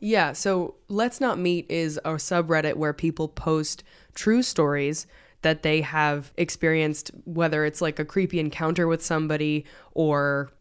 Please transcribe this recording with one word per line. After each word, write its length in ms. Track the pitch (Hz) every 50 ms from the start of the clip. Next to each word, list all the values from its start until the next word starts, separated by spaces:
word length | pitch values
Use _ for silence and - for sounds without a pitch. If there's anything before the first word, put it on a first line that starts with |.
Yeah, 320 | 208 214 220 202 165 147 127
so 440 | - - 202 190 180 175 - - - _ -
Let's 320 | 202 208 233 247 - -
Not 180 | 269 247 202 175
Meet 300 | 180 175 175 170 - -
is 280 | - 165 165 156 151 151
a 140 | - 156 160
subreddit 600 | 151 - - 185 175 170 160 165 156 151 151 -
where 160 | 147 156 151 143
people 360 | - - 165 160 - 160 151
post 540 | - - - 160 160 156 151 - - - - - - - - _ -
true 280 | - - 214 226 247 247
stories 640 | - - - 151 143 143 143 143 143 156 156 - - - - - - _ _ -
that 200 | 160 156 156 -
they 200 | 156 156 160 147
have 500 | - 156 156 151 147 147 147 139 - -
experienced, 760 | - 175 165 - - - 160 160 160 156 151 151 - - - - - -
whether 400 | - 165 165 165 156 156 151 151
it's, 160 | 151 151 -
like, 180 | 180 156 151 -
a 40 | 156
creepy 360 | 151 - 196 185 185 - 170
encounter 480 | 156 151 147 - 165 160 165 175 170 165
with 160 | 165 160 -
somebody 600 | - 170 156 156 151 151 151 151 151 151 151 147 - - - - - -
or 580 | 156 160 151 147 143 143 143 143 139 143 131 - _